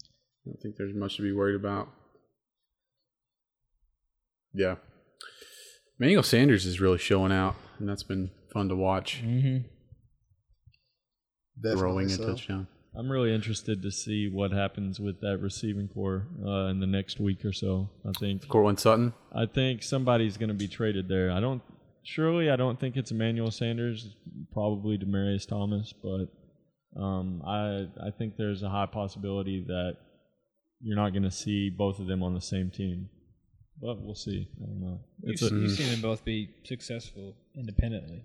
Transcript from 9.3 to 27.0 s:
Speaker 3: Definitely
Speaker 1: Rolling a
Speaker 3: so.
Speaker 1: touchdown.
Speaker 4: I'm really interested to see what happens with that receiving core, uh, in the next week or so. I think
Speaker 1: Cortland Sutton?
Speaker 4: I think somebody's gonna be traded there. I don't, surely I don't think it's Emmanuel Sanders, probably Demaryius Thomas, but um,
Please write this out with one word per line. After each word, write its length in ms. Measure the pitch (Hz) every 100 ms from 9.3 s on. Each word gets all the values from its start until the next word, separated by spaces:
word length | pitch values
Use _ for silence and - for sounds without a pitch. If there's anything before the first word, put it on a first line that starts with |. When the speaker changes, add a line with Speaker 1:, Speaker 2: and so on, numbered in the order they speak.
| 123 135 131 123 - _ - _ _ _ _ _ _ - _ _ _ _ _ _ _ _ -
Speaker 3:
Definitely 200 | 110 95
Speaker 1:
Rolling 240 | 92 95 95
a 40 |
Speaker 3:
so. 160 | 95 -
Speaker 1:
touchdown. 400 | 92 - 95 95 _ _ 113
Speaker 4:
I'm 140 | 131
really 220 | 135 117
interested 500 | 110 110 104 - 98
to 80 | 98
see 360 | - - 107 101
what 220 | 95 98
happens 480 | 101 98 104 98 95
with 220 | 101 87
that 180 | 101 95
receiving 480 | 98 - 110 101 101
core, 380 | 98 98 95 131 151
uh, 220 | 101 98 95
in 140 | 95
the 60 | 95
next 320 | 98 95 -
week 240 | 101 92
or 80 | 104
so. 380 | - 98 95 98 -
I 60 | 98 92
think 300 | 101 98 -
Speaker 1:
Cortland 320 | 113 104 98
Sutton? 320 | 113 110 120 - -
Speaker 4:
I 140 | - 113
think 360 | 139 131 113
somebody's 520 | - 135 123 117 107 98
gonna 180 | 110
be 120 | 101 98
traded 400 | - 110 98 92
there. 220 | 95 92
I 80 | 92
don't, 240 | 123 127 - - - _
surely 480 | - 160 160 170 156
I 60 | 127
don't 240 | 127 120
think 160 | 131 131
it's 160 | 113
Emmanuel 400 | 113 113 117 113
Sanders, 640 | - 117 117 120 113 107 - - 69 -
probably 460 | 107 104 101 107 101
Demaryius 480 | 98 98 101 101 -
Thomas, 460 | 104 101 104 107 -
but 240 | 98 95 90 - - _ _ _ _
um, 460 | -